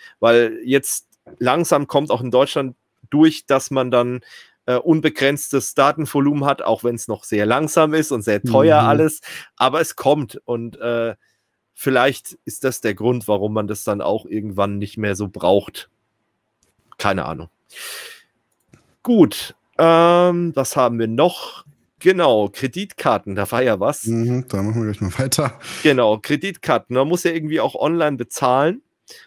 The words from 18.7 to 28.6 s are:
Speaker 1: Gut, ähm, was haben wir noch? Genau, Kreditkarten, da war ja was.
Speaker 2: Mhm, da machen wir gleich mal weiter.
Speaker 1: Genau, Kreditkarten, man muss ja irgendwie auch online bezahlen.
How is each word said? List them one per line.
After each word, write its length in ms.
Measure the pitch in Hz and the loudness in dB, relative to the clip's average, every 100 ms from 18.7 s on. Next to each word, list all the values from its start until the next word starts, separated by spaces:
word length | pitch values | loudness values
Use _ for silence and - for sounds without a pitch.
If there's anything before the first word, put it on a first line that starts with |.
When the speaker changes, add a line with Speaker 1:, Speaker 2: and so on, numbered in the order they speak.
| _ _ _ | _ _ _
Speaker 1:
Gut, 520 | - 226 123 - - - _ - | 0 6 4 4 -12 -18 _ 2
ähm, 760 | 165 165 170 175 180 175 170 139 | 4 6 6 6 4 2 -2 -2
was 180 | 127 | -2
haben 240 | 139 123 117 | 0 0 0
wir 80 | 113 | -2
noch? 580 | 117 175 - - - _ _ _ _ | 2 2 0 -16 -18 _ _ _ _
Genau, 480 | 208 196 156 110 101 | 0 4 4 4 0
Kreditkarten, 840 | - 131 175 202 - 143 101 104 | -4 -8 -6 -10 -4 -2 -2 -2
da 160 | 98 98 | -6 -2
war 100 | 120 | 0
ja 160 | 127 98 | 0 0
was. 260 | 110 - | -2 -4
Speaker 2:
Mhm, 420 | 113 113 120 127 - | -4 -2 -2 -4 -4
da 140 | 98 | -4
machen 200 | 104 117 | -4 -4
wir 100 | 110 | -4
gleich 80 | 104 | -4
mal 180 | 95 - | -6 -4
weiter. 420 | 131 - 139 - - - | -4 -2 -4 -6 -16 0
Speaker 1:
Genau, 360 | 156 131 110 107 | 2 4 4 2
Kreditkarten, 800 | - 147 196 - - 120 - 127 | -2 -4 -4 -8 -2 -2 0 -2
man 100 | 147 | 0
muss 160 | 175 | 0
ja 80 | 170 | -2
irgendwie 300 | 165 151 156 | -2 -4 -2
auch 140 | 117 | -2
online 420 | - 147 170 151 127 | -2 -2 0 -2 -2
bezahlen. 640 | 120 - 127 131 | -8 -2 2 2